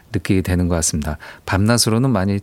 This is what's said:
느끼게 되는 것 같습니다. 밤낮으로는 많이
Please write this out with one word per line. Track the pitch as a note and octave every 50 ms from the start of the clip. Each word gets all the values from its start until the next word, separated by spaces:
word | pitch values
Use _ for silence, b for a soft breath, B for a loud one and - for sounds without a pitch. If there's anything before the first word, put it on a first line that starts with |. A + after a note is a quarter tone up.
| B B -
느끼게 | G2+ - - G#2 F#2 F2
되는 | - F#2 F2+ F2+
것 | F2 F2+
같습니다. | E2 D#2+ - - D#2+ C#2+ D2+ D#2 - B B B B B
밤낮으로는 | - - G2 G2+ G#2+ A#2+ A#2 - A#2 A2 A2+ C3 C3+
많이 | B2 G2 F2+ G2+ G2+ G2+